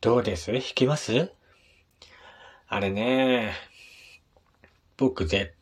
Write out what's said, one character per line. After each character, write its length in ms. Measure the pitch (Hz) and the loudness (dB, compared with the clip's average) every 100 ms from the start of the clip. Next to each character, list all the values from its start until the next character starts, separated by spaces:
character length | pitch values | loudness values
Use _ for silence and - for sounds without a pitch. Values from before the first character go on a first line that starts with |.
ど 160 | 107 123 | 2 2
う 60 | |
で 120 | 104 90 | 2 -4
す？ 160 | - | -4
引 80 | 123 - | -4 -4
き 120 | - 127 | 0 0
ま 100 | 151 | 0
す？ 340 | - 120 185 - _ _ _ _ _ _ - - - - - - - | 0 0 -2 -6 _ _ _ _ _ _ -20 -20 -20 -20 -20 -20 -8
あ 120 | 104 | -2
れ 100 | 98 | -2
ね、 640 | 101 120 131 131 123 107 - - - - - - - _ _ _ _ - _ _ - | 0 0 2 4 2 0 -6 -14 -20 -20 -20 -20 -20 _ _ _ _ -20 _ _ 0
僕 300 | 131 - 82 | 0 0 0
絶 260 | 98 - - | 0 -2 -10